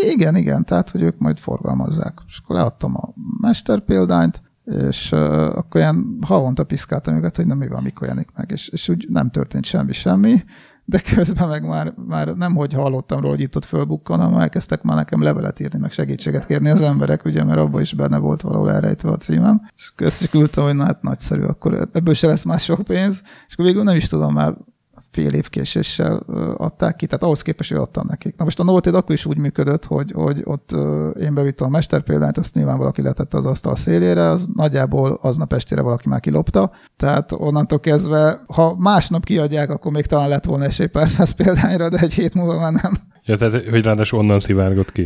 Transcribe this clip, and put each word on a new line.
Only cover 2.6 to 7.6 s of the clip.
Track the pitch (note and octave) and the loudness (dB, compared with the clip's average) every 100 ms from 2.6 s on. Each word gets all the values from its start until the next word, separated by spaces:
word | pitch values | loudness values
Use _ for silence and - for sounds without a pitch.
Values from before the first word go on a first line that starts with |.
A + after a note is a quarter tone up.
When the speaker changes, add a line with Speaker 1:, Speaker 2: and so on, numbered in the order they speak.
| B2+ - - B1+ | 0 -2 -6 -6
Speaker 1:
a | - - - - | -8 -12 -10 -2
Mester | A3+ - - G#3 | 0 0 0 -2
példányt, | - - F3 - - - - _ | 2 2 2 4 2 0 -14 _
és, | - - C#2 - - | -8 -2 -2 -2 -2
ö, | D#3 D2+ D2+ D#2 | 0 2 2 0
akkor | - - E3 | -2 -2 2
ilyen | D#3 D#3+ - - | 2 2 -2 -6
havonta | D#3 F#3 C3 C3+ | 0 2 2 -2
piszkáltam | D3 C#3+ - - - D#2 | -2 -4 -4 -4 -2 -2
őket, | E2+ - | -2 -2
hogy | E2+ | -2
na | |
mi | D2 | -2